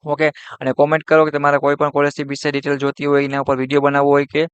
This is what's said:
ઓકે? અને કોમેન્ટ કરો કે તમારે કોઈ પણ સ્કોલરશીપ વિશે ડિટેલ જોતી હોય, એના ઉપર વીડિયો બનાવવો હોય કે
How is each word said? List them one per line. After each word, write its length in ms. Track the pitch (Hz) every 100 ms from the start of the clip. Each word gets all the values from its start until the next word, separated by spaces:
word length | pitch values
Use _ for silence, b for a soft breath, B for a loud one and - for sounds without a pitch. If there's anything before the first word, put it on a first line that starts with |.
ઓકે? 260 | 156 147 156
અને 440 | - - - 131
કોમેન્ટ 300 | - 147 156
કરો 220 | - 160 156
કે 60 |
તમારે 260 | 147 143 143
કોઈ 180 | 143 143
પણ 140 | 147
સ્કોલરશીપ 380 | 143 143 - 139
વિશે 240 | 139 151
ડિટેલ 260 | 139 143 143
જોતી 280 | 139 139 143
હોય, 200 | 143 139
એના 140 | 139
ઉપર 160 | 139 131
વીડિયો 260 | 131 143
બનાવવો 280 | 143 139 143
હોય 160 | 143 139
કે 220 | 151 165